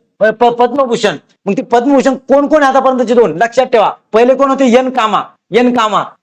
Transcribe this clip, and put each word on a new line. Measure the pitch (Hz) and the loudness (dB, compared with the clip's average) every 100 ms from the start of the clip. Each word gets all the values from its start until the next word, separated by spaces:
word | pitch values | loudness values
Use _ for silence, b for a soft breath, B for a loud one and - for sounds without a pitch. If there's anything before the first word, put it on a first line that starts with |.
| _ _ | _ _
प-, | 214 | -2
प-, | 214 240 | 0 0
पद्मभूषण. | 233 240 285 262 233 208 147 - _ 196 | 0 -2 -2 -4 -2 -4 -6 -14 _ -6
मग | 202 | -6
ते | |
पद्मभूषण | 196 240 247 277 269 262 | -2 -2 2 2 0 -2
कोण | - 277 285 | 0 0 2
कोण | 302 | 2
आहे | 277 | 2
आतापर्यंतचे | 262 254 262 226 | 2 0 -2 0
दोन? | 240 214 156 | 2 0 0
लक्षात | 226 - 254 | -2 -2 0
ठेवा. | 233 170 - _ | 0 0 -4 _
पहिले | 214 240 262 | 0 2 2
कोण | 277 | 0
होते? | 269 269 | 0 2
एन | 240 262 | 2 0
कामा, | 247 220 185 - _ _ 196 | -2 -2 -4 -6 _ _ -2
एन | 247 247 | 0 0
कामा. | 214 190 135 - | -2 -2 -6 -12